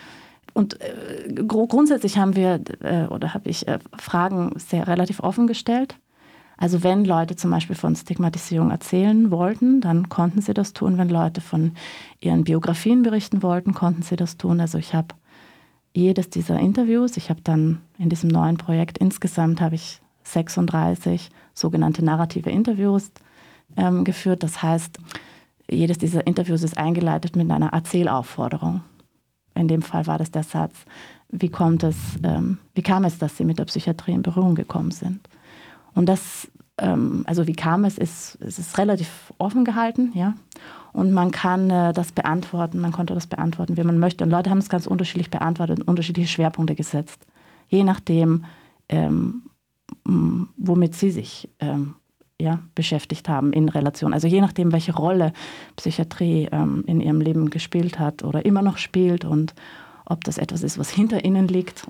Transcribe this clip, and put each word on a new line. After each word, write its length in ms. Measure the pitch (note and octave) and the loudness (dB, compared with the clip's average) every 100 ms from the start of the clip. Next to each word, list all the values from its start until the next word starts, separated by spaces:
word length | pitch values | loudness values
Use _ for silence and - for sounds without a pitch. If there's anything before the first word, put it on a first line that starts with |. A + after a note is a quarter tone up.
| - - - _ - | -20 -20 -20 _ -6
Und, 260 | - G#3 - | -2 -2 -2
äh, 520 | - - - - - | -12 -12 -12 -12 -8
gru-, 320 | F3+ A3 A3 A3+ | -4 -2 0 2
grundsätzlich 520 | A#3+ D4+ C4+ G3+ G3+ | 4 4 4 2 2
haben 160 | F#3+ F#3+ | 2 4
wir, 240 | F#3 F3 - - | 2 2 -4 -8
äh, 260 | - E3+ D#3+ | -2 -2 -2
oder 280 | - D#3+ | -4 -6
hab 120 | G3+ - | -6 -6
ich, 220 | E3 - | -6 -4
äh, 100 | - - - | -6 -6 -16
Fragen 560 | - F3 F3+ F#3+ F3 - | -4 -2 0 0 -2 -6
sehr 300 | - E3+ F#3 | -4 -2 0
relativ 320 | F3 F#3 G3 | 0 0 -2
offen 260 | - G3 A#3 | -4 0 0
gestellt. 500 | A#3 - A#3+ C4 - _ _ - - - _ | 0 -2 -2 -2 -8 _ _ -20 -20 -20 _
Also 260 | F3 F3+ | 0 2
wenn 220 | F3+ F#3+ | 4 4
Leute 320 | G3+ E3 E3 F3 | 4 2 0 -2
zum 140 | F3 | 0
Beispiel 260 | E3+ E3 E3+ | 0 0 -2
von 180 | D#3+ | 0
Stigmatisierung 760 | D#3+ - E3+ E3+ E3 - E3 E3 | -2 -2 -2 0 -2 -2 0 2
erzählen 600 | D#3+ - F#3 G3 A3 A3+ | 0 -2 2 4 4 4
wollten, 500 | E3+ F3+ A3 B3 C4+ | 4 0 2 4 4
dann 280 | F#3+ E3 F3+ | 4 2 2
konnten 340 | - F3 F#3+ | 0 2 2
sie 120 | G3+ | 0
das 180 | G#3 G3+ | 0 -2
tun. 260 | - - F3+ | -2 0 2
Wenn 100 | F3+ | 2
Leute 320 | E3+ E3 E3 | 2 0 -2
von 320 | - E3 D#3+ E3 - - - - | -2 0 0 -2 -12 -18 -20 -8
ihren 240 | E3+ E3+ | 0 2
Biografien 580 | E3 D#3+ D#3+ E3 A3 B3 | 2 2 0 -2 2 4
berichten 400 | A#3 G#3+ G3+ G3+ | 4 2 0 0
wollten, 320 | F#3 F3 F3+ | 2 0 0
konnten 280 | F#3 F3 E3+ | 0 0 0
sie 140 | E3 F3 | -2 -2
das 200 | E3+ - | -4 -2
tun. 240 | F3+ E3+ | 0 2
Also 180 | E3 E3 | 0 -2
ich 160 | D#3+ | -2
hab 200 | D#3+ E3 - _ - - _ _ _ _ | -2 -2 -8 _ -20 -20 _ _ _ _
jedes 340 | - F3+ F#3+ F3+ | 0 2 2 -2
dieser 280 | - E3 E3+ | -4 -2 0
Interviews, 580 | F3+ G3+ A#3 A#3 B3 A#3+ | 2 2 2 2 2 -2
ich 140 | - | -4
hab 120 | E3 | -4
dann 360 | - D#3+ D#3 D#3+ - - | 0 2 2 0 -6 -4
in 100 | E3+ | -2
diesem 200 | E3 E3+ | 0 2
neuen 280 | E3 D#3+ E3 | 2 2 0
Projekt, 420 | - E3 E3 - | 0 0 0 0
insgesamt 640 | F#3+ - F#3 - E3 E3 | 0 0 -2 0 0 2
hab 120 | E3+ | 0
ich 280 | D#3+ - - _ _ | -2 -6 -16 _ _
sechsunddreißig 1080 | - F3 E3 - F3 E3 E3 F3 F3 F3 - - _ | -6 -4 -2 -2 0 2 0 0 -2 -4 -6 -18 _
sogenannte 500 | - D#3+ E3 D#3 D#3 | -6 -2 2 2 2
narrative 460 | D#3+ D#3+ E3+ F3 E3 | 0 2 0 -4 -2
Interviews, 600 | F#3+ A3+ G3+ G3+ G3 G3 - _ _ - - _ - | 0 0 0 2 2 -2 -12 _ _ -20 -20 _ -2
ähm, 280 | F3+ F3+ | 2 2
geführt. 380 | F3+ F#3 F#3+ F3+ | 0 0 0 0
Das 200 | E3 - | -2 -2
heißt, 360 | E3 E3 E3 - - - - - _ _ - | 0 0 -2 -12 -18 -18 -20 -20 _ _ -4
jedes 280 | E3+ E3 E3+ | 0 2 2
dieser 280 | D#3+ E3+ - | 0 0 0
Interviews 360 | F3 F3+ E3 | 0 0 0
ist 140 | E3 - | 0 0
eingeleitet 600 | D#3 E3+ E3+ D#3 E3+ F3 | 0 0 2 0 0 0
mit 140 | E3 | 2
einer 220 | D3+ D#3 | 2 2
Erzählaufforderung. 1080 | E3 E3 F3+ E3+ C3 B2 - A#2+ D#3 E3 F3+ - _ _ _ _ _ _ | 0 0 0 2 0 -4 -6 -4 -4 -4 -4 -6 _ _ _ _ _ _
In 120 | - E3 | -2 2
dem 160 | D#3+ | 0
Fall 240 | E3 E3 E3 | 0 -4 -2
war 120 | D#3 | -2
das 120 | D#3+ | -2
der 140 | D#3 | -4
Satz, 300 | D#3 D#3+ D#3+ - - - - - _ | -4 -4 -4 -6 -20 -20 -20 -20 _
"Wie 180 | E3+ F3 | -4 -4
kommt 340 | - E3+ E3 | 2 2 4
es, 140 | D#3+ D#3 - - | 2 -2 -6 -4
ähm, 360 | E3+ D#3+ F3+ F#3+ - | -2 0 0 -4 -6
wie 80 | - | -4
kam 220 | E3+ F#3+ | 0 2
es, 140 | F3+ E3 | 2 0
dass 180 | D3 - | -4 -2
Sie 80 | |
mit 140 | D#3+ D#3+ | -2 -2
der 60 | |
Psychiatrie 480 | D#3 F3 E3+ E3 - | -4 -4 -4 -4 -2
in 100 | F3+ | -2
Berührung 320 | F3+ F3 F#3 | -2 0 2
gekommen 380 | E3 - E3+ E3 | 2 -2 -4 -4
sind?" 360 | E3+ F3+ F#3+ - _ - - - - _ | -4 -8 -8 -12 _ -20 -20 -20 -20 _
Und 120 | - F3 | 0 2
das, 420 | F#3+ - - - _ _ - | 2 -2 -14 -18 _ _ -4
ähm, 480 | F#3+ E3+ - - - | -2 0 0 -2 -2
also 220 | E3 E3 | -2 0
wie 60 | |
kam 300 | E3 D#3+ F3 | -2 0 2
es, 140 | G3+ G3 | 2 0
ist, 400 | E3+ - - - | -4 -6 -16 -14
es 200 | - - | -12 -10
ist 180 | E3 - | -6 -2
relativ 540 | G3+ G3 E3 - - - | 0 0 -2 -10 -20 -6
offen 260 | F#3+ A#3 | -2 0
gehalten, 480 | A#3+ A3+ A3+ A#3 B3+ | 0 0 -2 0 -2
ja. 200 | F#3+ F#3 G#3+ - - - - - | 0 -2 -2 -10 -20 -20 -20 -10
Und 200 | - F#3+ | 0 2
man 200 | F#3+ F3+ | 4 2
kann, 380 | F3 F#3 F#3 F#3 | 0 0 2 2
äh, 220 | F3+ F3 | 2 2
das 200 | E3+ E3+ | 0 -2
beantworten, 640 | - - D#3+ D#3+ F3 E3+ F3 | -2 -2 -2 -4 -4 -4 -2
man 140 | E3+ | -2
konnte 220 | E3 E3+ | -2 -4
das 120 | F3 E3 | -4 -6
beantworten, 500 | - E3 E3 E3+ E3+ | -4 -2 -2 -2 0
wie 80 | |
man 140 | E3+ E3+ | 2 2
möchte. 260 | F3 F3 | 2 0
Und 60 | E3 | 0
Leute 180 | F3 F#3 | 2 2
haben 100 | G3 | 0
es 100 | G3 | 0
ganz 180 | F3+ E3 | -2 -2
unterschiedlich 440 | F#3 F3+ F3 E3+ | -2 -2 -4 -4
beantwortet 500 | - E3 E3 E3 E3 | -2 -2 -2 -2 -2
und 80 | - | 0
unterschiedliche 400 | F3 E3 F3 E3+ | 0 0 -2 -2
Schwerpunkte 460 | - D#3+ D#3+ D#3+ | 0 0 0 -2
gesetzt. 520 | D3+ D3+ D3 D#3 - _ _ _ _ _ | -2 -4 -6 -6 -12 _ _ _ _ _
Je 160 | F#3+ | 2
nachdem, 600 | G3 - - E3 E3 E3 E3 - - _ - | 2 2 0 2 4 2 -2 -14 -20 _ -4
ähm, 540 | D#3 D#3 D#3 F3+ A#3 - _ _ _ - - - | 0 0 0 -2 -4 -12 _ _ _ -20 -10 0
m-, 420 | F3+ E3 - F3 - | 2 2 0 -4 -4
womit 380 | F#3 F3 E3+ | 0 2 2
sie 160 | E3+ G3 | 2 -2
sich, 380 | E3+ - - - _ | -2 -8 -14 -20 _
ähm, 380 | D3 C#3+ C#3+ - _ _ _ - | -4 -4 -6 -10 _ _ _ -6
ja, 200 | D#3+ E3 - - | -2 -2 -4 -4
beschäftigt 520 | D#3+ D3+ - D#3+ - | -2 -2 -4 -8 -2
haben 240 | C#3+ C#3+ | 0 2
in 160 | D#3+ D3+ | 4 2
Relation. 460 | D#3+ C#3+ C#3+ D3+ | 2 -2 0 -2
Also 140 | D3+ E3 | 0 2
je 120 | F#3+ | 4
nachdem, 300 | G3 - F3 | 4 2 2
welche 240 | E3 E3 | 2 0
Rolle 380 | D#3+ D#3 F#3+ D#3 - - - - | 0 0 2 2 -2 -12 -16 -18
Psychiatrie, 760 | - F3 E3 E3 - E3+ D#3+ D3+ | -8 -6 -4 -4 -2 0 2 0
ähm, 320 | D3+ D3+ C#3 - | 0 0 0 0
in 140 | E3 | 0
ihrem 200 | D#3 D#3 | 2 2
Leben 300 | D#3 D#3+ D#3 | 2 2 0
gespielt 480 | D#3+ - E3+ E3+ - | -2 -4 -2 -2 -2
hat 240 | D3 D3 | -4 -4
oder 220 | - D3+ | -4 0
immer 180 | - G3 | 2 4
noch 160 | G3 - | 2 0
spielt 460 | - F#3 F3+ F3 | -2 2 4 2
und 300 | E3+ D3+ D#3 - - - - - | 0 0 0 -4 -20 -20 -20 -20
ob 180 | - E3 | -6 -4
das 160 | - D3+ | -4 -4
etwas 240 | - E3 | -4 -4
ist, 160 | D3+ - | -4 -4
was 120 | C#3+ | -4
hinter 340 | - A3 A3 | 0 2 2
ihnen 240 | F#3 F#3+ F#3 | 2 2 2
liegt 360 | F3+ F#3 - - | 2 -2 -8 -6